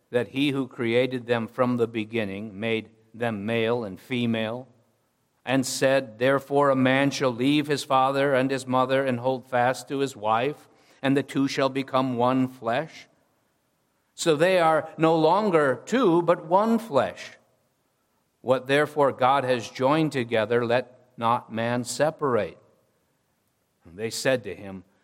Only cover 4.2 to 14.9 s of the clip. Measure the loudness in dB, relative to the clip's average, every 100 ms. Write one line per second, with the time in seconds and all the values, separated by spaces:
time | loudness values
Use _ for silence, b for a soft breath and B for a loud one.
4.2 | -2 -2 -4 -8 -14 _ _ _ _ _
5.2 | _ _ -2 -2 -2 0 2 2 -2 -2
6.2 | 2 2 0 2 2 4 2 4 2 0
7.2 | -2 0 0 0 0 -4 0 2 2 2
8.2 | 0 2 0 -2 -2 0 2 0 0 -2
9.2 | -2 -4 -2 0 2 0 -6 -4 -4 -4
10.2 | 0 0 0 -6 -16 b b b 0 0
11.2 | 0 -2 -2 0 -2 -2 -2 -2 -2 0
12.2 | 0 2 -2 -4 -4 -4 -4 -14 -20 _
13.2 | _ _ _ _ _ _ _ _ _ -4
14.2 | 0 2 4 4 4 2 -2